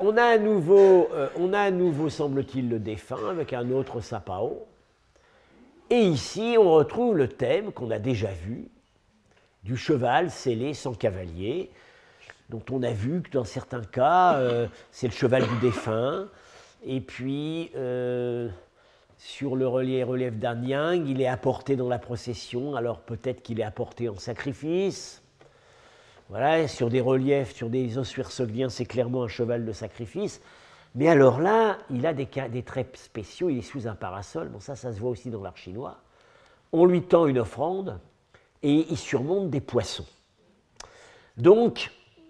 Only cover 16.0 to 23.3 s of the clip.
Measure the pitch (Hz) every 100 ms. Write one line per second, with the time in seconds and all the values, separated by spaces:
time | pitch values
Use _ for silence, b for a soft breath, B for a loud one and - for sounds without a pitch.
16 | 127 185 202 B B B B _ 233 131
17 | - - 131 139 151 165 165 131 127 123
18 | 123 123 123 120 120 90 B b b b
19 | _ _ - - 139 131 131 127 131 131
20 | 123 127 127 110 120 117 127 135 160 180
21 | 143 131 131 127 135 123 - 135 123 120
22 | - 120 - 113 - 123 143 135 117 98
23 | - 113 127